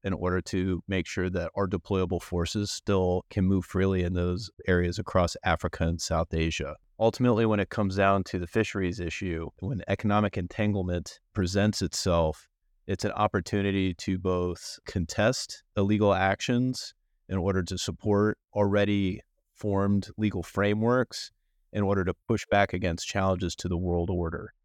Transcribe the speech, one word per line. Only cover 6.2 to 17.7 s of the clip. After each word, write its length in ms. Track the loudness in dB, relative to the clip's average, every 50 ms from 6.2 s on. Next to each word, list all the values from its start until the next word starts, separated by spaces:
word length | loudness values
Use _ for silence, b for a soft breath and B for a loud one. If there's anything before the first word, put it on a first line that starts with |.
| -2 0 0
Asia. 420 | 0 0 0 0 -4 -6 -6 -8 -12 _ _ _ _
Ultimately, 460 | 0 0 2 2 2 2 4 4 4
when 160 | 2 4 2
it 80 | 0 -2
comes 280 | -2 -2 -2 0 2
down 280 | 4 4 6 6 4 2
to 140 | -2 -4 -6
the 80 | -6
fisheries 520 | -2 0 0 0 0 0 -2 -2 -2 -2 -4
issue, 520 | -6 -6 -6 -6 -6 -4 -4 -4 -6 -8 _ _
when 240 | -6 -6 -4 -6 -2
economic 520 | -2 -2 0 2 2 4 4 2 2 0 -2
entanglement 840 | -6 -6 -4 -2 0 0 0 0 0 -2 -2 -2 -4 -6 -14 -18 _ _ _
presents 480 | -2 -2 2 2 2 2 2 2 0 -4
itself, 680 | -4 -4 -2 0 2 2 4 2 2 0 -4 -12 _ _ _ _ _ _ _ _
it's 180 | -6 -6 -4 -2
an 80 | -4 0
opportunity 800 | 0 0 0 0 -2 -2 0 -2 0 0 0 0 2 0 0 -2
to 240 | -4 -2 -2 -2 -2
both 600 | 0 0 0 0 0 -2 -4 -6 -10 -16 -16 -16 _
contest 760 | -6 -4 -4 -4 -2 -2 2 2 2 2 0 -6 -10 -14 -18 _ _ _
illegal 380 | -2 0 2 2 4 4 4 4
actions 800 | 4 2 2 0 0 0 -2 0 0 0 -2 -4 -6 -10 -14 -18 _ _ _ _ _ _ _
in 80 | -4
order 260 | -2 0 0 0 0 0
to 160 | -2